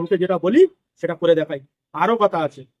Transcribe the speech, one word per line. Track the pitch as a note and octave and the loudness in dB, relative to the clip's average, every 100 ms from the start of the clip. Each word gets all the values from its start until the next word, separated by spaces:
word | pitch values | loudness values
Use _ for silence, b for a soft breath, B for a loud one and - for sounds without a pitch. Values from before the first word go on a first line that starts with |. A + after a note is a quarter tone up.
মুখে | E3+ F#3 | -2 -2
যেটা | F3+ F3+ E3+ | -2 -2 0
বলি | B3+ F#4+ _ _ _ | 4 2 _ _ _
সেটা | E3+ E3+ | -8 -2
করে | E3+ D#3+ | 2 2
দেখাই। | D3+ C#3+ C3+ _ _ D3+ | 0 -8 -14 _ _ -4
আরো | F#3 A#3 | 0 2
কথা | G3+ F3+ D#3 | 0 0 -6
আছে, | - C3 _ | -8 -20 _